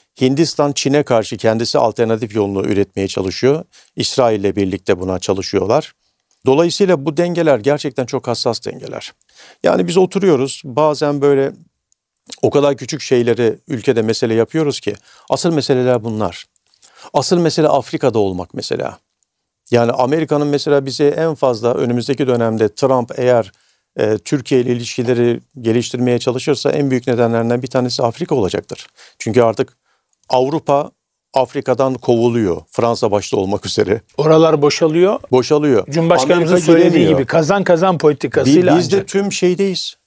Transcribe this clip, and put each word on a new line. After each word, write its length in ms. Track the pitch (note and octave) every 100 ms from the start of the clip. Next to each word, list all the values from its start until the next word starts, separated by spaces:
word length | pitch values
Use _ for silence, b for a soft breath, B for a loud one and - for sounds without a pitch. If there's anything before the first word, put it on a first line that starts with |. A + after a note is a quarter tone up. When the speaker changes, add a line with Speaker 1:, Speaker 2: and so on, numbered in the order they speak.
| _ -
Speaker 1:
Hindistan 520 | C3 C#3 E3 - C#3+
Çin'e 300 | C#3 C3+ D3
karşı 340 | C#3 A#2 G2+ G#2
kendisi 420 | A2+ A2+ A#2+ C#3+
alternatif 560 | A#2+ G#2 A2+ A2+ A2+
yolunu 320 | G#2+ G2+ G2 -
üretmeye 420 | G2+ G2 - G2
çalışıyor. 560 | - F#2 - B2+ D#3 - b b -
İsrail'le 600 | A2+ - A#2+ G#2+ G2 F#2+
birlikte 440 | G2 F#2 - F2+
buna 180 | F#2 F#2
çalışıyorlar. 760 | - F#2+ F#2 G2 F#2+ C#3 - _ _ _ _ _ C3+
Dolayısıyla 600 | C#3 E3+ - F#3+ E3 C#3+
bu 100 | D3+
dengeler 420 | F3 E3+ D#3+ B2+
gerçekten 480 | B2 D3 C#3+ B2+ A#2+
çok 200 | C3 B2
hassas 360 | A#2 B2+ A2 G#2+
dengeler. 460 | F#2+ - - - _ _ b b b
Yani 240 | E3+ F3+ F3
biz 80 | F3
oturuyoruz, 640 | F#3 G3 F#3+ C#3 C3+ -
bazen 560 | C#3 A#2+ D3+ D3 D3 D3
böyle 300 | C#3+ C#3 C#3 - _ _ _ _ _ _ - -
o 80 | A2
kadar 260 | C#3+ C#3+ C3+
küçük 240 | B2 D#3
şeyleri 580 | - B2 A#2+ A2+ A#2 - -
ülkede 340 | A#2 C3+ A2+
mesele 320 | A2 A2+ A#2+
yapıyoruz 460 | A2+ A2+ D#3+ D3+ B2+
ki 140 | - G2+ b b b
asıl 240 | C3+ F3
meseleler 500 | D#3+ C3 B2+ B2+ B2
bunlar. 400 | A2+ G#2+ F#2+ - - _ _ B B B B
Asıl 240 | D3 - F3
mesele 300 | E3 - D3+
Afrika'da 500 | C#3+ - D#3+ C3+ A2
olmak 360 | G2 F#2 F2
mesela. 440 | - - - - - _ _ _ _ _ _ -
Yani 220 | A#2+ A#2
Amerika'nın 540 | B2+ B2+ D#3 D#3 D3 D3
mesela 400 | C#3+ D3+ C#3+ C3+
bize 200 | B2 C#3+
en 260 | - E3
fazla 400 | D3+ C3 A2+ A#2+
önümüzdeki 520 | B2 B2+ A#2+ A#2 C#3+ C3
dönemde 480 | A#2+ A#2 A2 G#2+
Trump 440 | - C3 C3 A#2+ -
eğer, 340 | B2 A#2+ G2 _ _ _ _ -
e, 200 | G#2+ A2
Türkiye 420 | - D3 B2 C3
ile 120 | B2
ilişkileri 680 | A#2+ A#2 - A#2+ A#2+ A#2+ A#2+ _ C3+
geliştirmeye 580 | A2+ A#2+ A2+ B2 B2+ A#2+
çalışırsa 520 | B2+ B2 D3 C#3 C#3+
en 200 | C#3+ C#3+
büyük 160 | B2+ C3
nedenlerinden 560 | A#2+ A#2 A#2 A#2 A#2+
bir 40 | B2+
tanesi 360 | C3 B2 -
Afrika 320 | B2 - F3+
olacaktır. 520 | C#3 F#2 G2 - - - b b b
Çünkü 240 | - A2+
artık 340 | A2+ G#2+ B2+ _ _ _ _ _ -
Avrupa 640 | B2+ C3 D#3 - C#3+ D3+ _ _ _ _
Afrika'dan 600 | C3+ B2 C#3+ C3 B2 C3+
kovuluyor. 680 | C3 - A#2 A#2+ A#2 G2+ E2 -
Fransa 400 | - A#2 - A2+
başta 260 | G2+ - A2
olmak 300 | F#2+ G2+ G2
üzere. 340 | - - A#2 _ -
Speaker 2:
Oralar 460 | D3+ D#3+ D#3+ D3+
boşalıyor. 580 | C#3+ C#3 E3 D#3+ F#3 A3 -
Speaker 1:
Boşalıyor. 560 | B2+ A#2+ D3+ D3 A2+ -
Speaker 2:
Cumhurbaşkanımızın 600 | D#3 E3 C3+ C3+ F3 D#3+
Speaker 1:
Amerika 120 | F3+ D#3+
Speaker 2:
söylediği 240 | E3 F3
Speaker 1:
giremiyor. 260 | E3 D#3+ D3
Speaker 2:
gibi 80 | B2+
kazan 380 | E3 D3+ G3+
kazan 300 | F3+ E3+ F#3+
Speaker 1:
Bi-, 40 | E3
Speaker 2:
politikasıyla 800 | D3+ C#3+ C#3 - C3 D#3 F3+ E3+
Speaker 1:
biz 140 | E3+
de 40 | G3
Speaker 2:
ancak. 120 | G3
Speaker 1:
tüm 240 | G3 G3+
şeydeyiz. 640 | - F3+ F3+ G3 F3+ - -